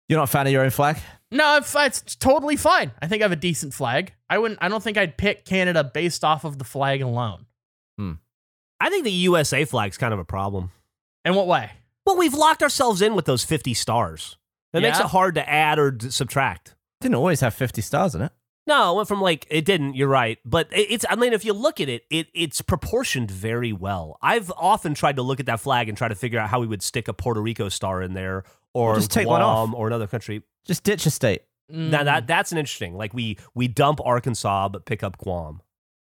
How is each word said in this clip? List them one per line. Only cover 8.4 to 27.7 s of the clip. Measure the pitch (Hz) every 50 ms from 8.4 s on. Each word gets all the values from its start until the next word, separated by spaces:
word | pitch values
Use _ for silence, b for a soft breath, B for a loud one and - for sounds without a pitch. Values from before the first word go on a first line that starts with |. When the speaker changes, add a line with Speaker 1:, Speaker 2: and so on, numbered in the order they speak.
| _ _ _ _ _ _ _ -
Speaker 3:
I | 202 311
think | 392 392 285
the | 214
U | 185 180 180 185 175
S | 160 143 -
A | 139 135 156
flag's | - - 117 104 98 - -
kind | 131 117
of | 107 95
a | 85
problem. | - 101 95 98 101 98 95 90 92 - _ _ _ _ _ _ _ _ _ -
Speaker 2:
In | 165 185
what | 202 190
way? | 180 170 139 107 - - - _ _ _ _ _
Speaker 3:
Well, | 403 370 349
we've | 349 294 254
locked | 302 302 320 311 -
ourselves | 311 277 - - 262 240 208 170
in | 202 214 226
with | 180 -
those | 156 131 117 -
fifty | - 160 - - 131 117
stars. | - - - 110 120 107 85 80 - - - - - _ _ _ _ _ _
That | - 165
makes | 202 226 160 185
Speaker 2:
Yeah? | 202
Speaker 3:
it | -
hard | 175 185 185 190 160
to | 156 135 -
add | 147 151 156 151 156 151
or | 143 139
d-, | 135 107 113 -
subtract. | - - 131 117 - 139 135 113 87 - _ - - _ _ _ _ _
Speaker 1:
Didn't | - 254 226
always | 120 170 185 160 -
have | 135 117 -
fifty | - 131 117 - 117
stars | 101 - - 156 190 175 117
in | 80
it. | 82 160 - _ _ _ _ _ _
Speaker 3:
No, | 294 294 269 214 175
it | 175
went | 208 214 -
from, | 202 196
like, | 196 185 165 - - -
it | 151 160 151
didn't, | 190 196 160 139 139 131
you're | 131 139 135
right. | 135 131 120 113 113 -
But | - 117 147 170 156 -
it, | - 196 208 190
it's, | 220 - - 175
I | 190
mean, | 220 240 247 226
if | 196 214
you | 220
look | 202 202 254 320 - -
at | 165 135
it, | 120 113 - _
it, | 151 165 160 -
it's | - 170 165 143 - -
proportioned | - - 190 151 - - 220 247 269 - - 131 120 98
very | 95 92 104 110 113 120 123 117 107
well. | 87 95 98 101 90 82 78 - -
I've | - 151 214 233 190 170 -
often | - 165 185 214 196 - 165 143
tried | - - 147 135
to | 131
look | 123 135 135 127
at | 131
that | 123 113 110
flag | - 143 127 120 117 110
and | 104 -
try | 120 113
to | 104
figure | - - 120 117 113
out | 107 98
how | 127 127
we | 120
would | 110 107 95
stick | - - - 123 113
a | -
Puerto | 104 - - 123 117 107
Rico | 107 117 113 - 104
star | 98